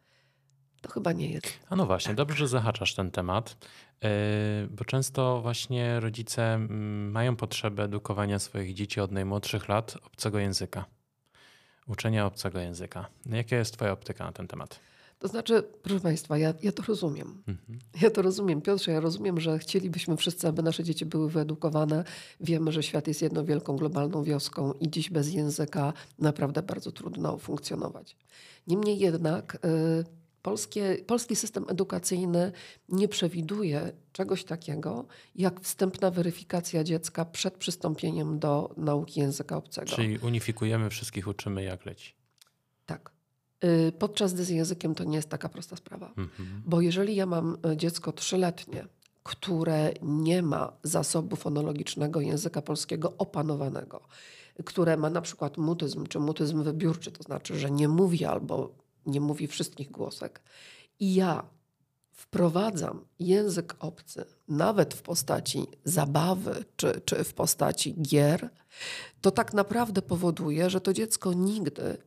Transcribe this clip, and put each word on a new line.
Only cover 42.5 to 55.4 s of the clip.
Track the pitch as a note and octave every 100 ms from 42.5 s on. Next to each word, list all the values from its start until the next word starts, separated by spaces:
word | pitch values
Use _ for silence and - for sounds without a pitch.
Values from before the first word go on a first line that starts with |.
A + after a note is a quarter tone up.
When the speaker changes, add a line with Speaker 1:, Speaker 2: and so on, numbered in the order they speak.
| _ _ _ -
Speaker 1:
Tak. | D#3+ - _ _ _ _ -
Y, | F3+ E3 E3 E3
podczas | G#3 - G3+
gdy | F3+
z | F3+
językiem | E3 E3 E3+ D#3+
to | D#3
nie | F3 D#3
jest | D3+
taka | D3 -
prosta | - - F3
sprawa. | - - -
Speaker 2:
Mhm. | - F2+ - F#2 G2+ A#2
Speaker 1:
Bo | E3+
jeżeli | F3 F3+ G3+ G3+
ja | F#3+
mam, | E3+ E3 - E3
y, | D#3
dziecko | E3 E3 -
trzyletnie, | - - F#3 F3+ E3+ - - - _ _ _
które | - - - E3 E3 D#3 D3+ -
nie | C#3 D3 D#3+ F3+
ma | E3 C#3+ - -
zasobu | D3+ E3 - E3+ E3+ -
fonologicznego | - D3 D3+ D3 - - D3 D#3+
języka | D3 D3+ E3 D#3+
polskiego | D3+ D3 - E3 E3+ -
opanowanego, | - D#3 D3+ C#3+ C3+ C#3+ - - _ - - - - -
które | - - E3 D#3
ma | D#3
na | E3+
przykład | E3 -